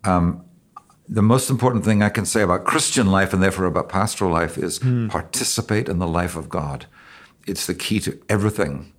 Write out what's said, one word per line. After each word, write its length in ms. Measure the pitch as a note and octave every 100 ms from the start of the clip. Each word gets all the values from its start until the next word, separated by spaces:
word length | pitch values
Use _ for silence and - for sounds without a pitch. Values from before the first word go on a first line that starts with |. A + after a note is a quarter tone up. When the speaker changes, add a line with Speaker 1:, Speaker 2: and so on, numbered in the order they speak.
Speaker 1:
Um, 400 | - F2+ F2 - - _ _ - _ _ -
the 140 | A2
most 260 | G#2+ B2+ -
important 360 | C3 B2 A#2 G#2
thing 160 | G#2
I 80 | G#2
can 160 | G#2 F#2+
say 160 | A2+
about 220 | G2 F2
Christian 460 | - D#3+ - C#3 G#2
life 220 | F#2+ F#2+
and 100 | F#2+
therefore 220 | F#2+ F2+
about 240 | F#2 E2+ -
pastoral 420 | F#2+ A2 - F#2+
life 280 | E2 E2 -
is 200 | F2 -
Speaker 2:
Hmm. 300 | B2+ B2 A2+
Speaker 1:
participate 800 | F#2 - - A2+ - - G#2+ B2+
in 100 | F2+
the 80 | F2
life 300 | E2 F2 E2+
of 140 | D2+
God. 340 | F2 D2 C#2 - - - - - _ -
It's 200 | F#2+ -
the 80 |
key 240 | F2+ - G#2+
to 180 | - - _
everything. 640 | G#2 G#2 G#2 E2 C#2 -